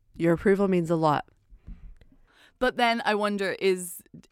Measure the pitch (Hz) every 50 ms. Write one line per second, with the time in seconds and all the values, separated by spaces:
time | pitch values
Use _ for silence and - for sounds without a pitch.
0 | _ _ - - 165 170 165 160 - 208 196 190 202 190 185 175 165 160 175 160
1 | 160 151 143 - - _ _ _ _ _ - - _ - - - - - - -
2 | - - - _ _ _ _ _ - _ _ - 247 254 240 247 240 233 233 233
3 | - 208 214 202 208 208 208 202 196 180 143 - - 190 185 185 180 175 - -
4 | - _ - 170 - _